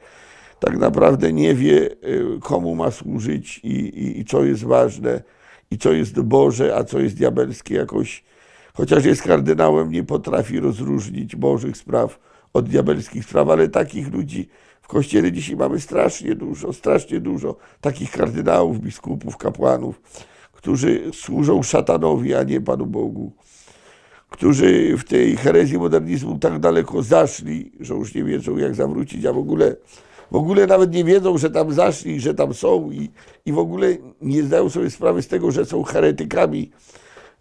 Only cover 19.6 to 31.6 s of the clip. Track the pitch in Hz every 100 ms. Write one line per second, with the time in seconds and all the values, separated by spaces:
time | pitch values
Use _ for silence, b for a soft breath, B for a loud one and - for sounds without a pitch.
19.6 | 131 127 123 - B B B B B _
20.6 | - 131 135 - 160 - - 131 147 175
21.6 | 127 - - 165 160 143 131 135 135 131
22.6 | 131 127 120 113 117 107 - - b b
23.6 | b b b b b b b - - 135
24.6 | - 185 - 127 - 123 123 - 139 165
25.6 | 151 87 85 80 80 123 131 76 117 78
26.6 | 85 82 80 - 113 165 156 - - 78
27.6 | - - - - - - - 143 - -
28.6 | 143 127 139 - 135 - 131 131 147 156
29.6 | 151 - b b b b b - 156 196
30.6 | 190 190 185 170 165 190 185 170 156 160